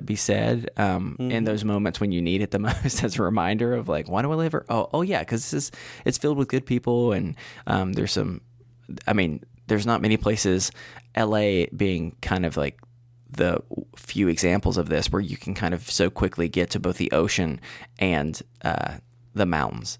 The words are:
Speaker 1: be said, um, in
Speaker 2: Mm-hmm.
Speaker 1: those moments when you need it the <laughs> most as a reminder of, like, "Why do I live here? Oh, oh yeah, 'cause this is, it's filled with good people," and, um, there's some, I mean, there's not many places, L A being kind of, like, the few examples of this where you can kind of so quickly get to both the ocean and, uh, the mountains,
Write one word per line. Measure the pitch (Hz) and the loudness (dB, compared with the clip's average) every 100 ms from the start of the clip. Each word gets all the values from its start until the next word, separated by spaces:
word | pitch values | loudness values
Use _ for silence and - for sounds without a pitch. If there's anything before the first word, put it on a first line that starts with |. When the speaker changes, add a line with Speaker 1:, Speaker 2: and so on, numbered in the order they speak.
Speaker 1:
be | - 104 | -2 -2
said, | - 104 113 120 117 - | 2 2 2 0 -2 0
um, | 101 92 90 69 | 0 2 -2 -4
in | 127 | -2
Speaker 2:
Mm-hmm. | 113 110 | 0 0
Speaker 1:
those | 107 | 0
moments | 107 104 101 - | 0 0 0 0
when | 104 | 0
you | 87 | 2
need | 85 95 | 2 2
it | 101 | 0
the | - | 0
<laughs> | 107 | 0
most | 90 135 - | 0 -2 0
as | 123 95 | -2 0
a | |
reminder | 92 104 87 110 120 | 2 2 2 2 2
of, | 120 - | 0 0
like, | 76 73 | -2 0
"Why | 98 | 0
do | 139 | 0
I | |
live | 160 165 | 0 0
here? | 160 - | -2 0
Oh, | 117 - | 0 0
oh | 156 | 0
yeah, | 190 151 | 0 -2
'cause | - 113 - | -2 -2 -2
this | |
is, | 143 - - - - | -4 -4 -8 -16 -4
it's | - - | -2 0
filled | 147 143 | 0 2
with | 131 | 0
good | 131 - | -2 0
people," | 123 123 120 120 | 0 2 2 2
and, | 98 95 - - - - | 2 -2 -6 -14 -10 -2
um, | 101 92 | 0 0
there's | - 101 | 0 0
some, | - 98 90 - - - - - - - | 0 -2 -6 -12 -20 -20 -20 -16 -8 0
I | |
mean, | 104 87 73 - - - | 2 2 -2 -10 -14 0
there's | 107 110 | 0 2
not | 113 | 2
many | 107 107 | 2 2
places, | 104 110 95 92 - - - - - | 2 2 2 2 0 -6 -16 -20 -6
L | 113 110 107 | -2 2 2
A | 104 95 82 | 4 2 0
being | - 98 87 80 - | 0 0 0 -4 -6
kind | - 92 | -2 0
of, | 85 76 | 0 0
like, | 71 - - - _ _ - | -2 -4 -16 -20 _ _ -12
the | - 87 85 - - - - | 0 2 2 -4 -10 -10 -14
few | - 101 92 | -6 0 2
examples | 80 90 95 95 92 | 2 2 2 2 0
of | 78 | 0
this | 76 - | 0 0
where | 92 | 0
you | 101 - | -2 -6
can | - | -6
kind | 90 87 | -4 -2
of | 87 - | -2 -2
so | - 87 | 0 0
quickly | - 92 - 85 | 2 0 0 0
get | 90 87 | 0 0
to | 95 | 0
both | 87 87 | -2 -2
the | 87 | 0
ocean | 71 87 - 82 62 - - - - | 2 2 2 0 -2 -8 -18 -18 -2
and, | 95 80 73 78 - _ | 2 2 0 -4 -10 _
uh, | - - - - - _ - | -4 -2 -4 -8 -16 _ -8
the | 104 92 | 0 2
mountains, | 78 58 58 - | 2 0 -4 -10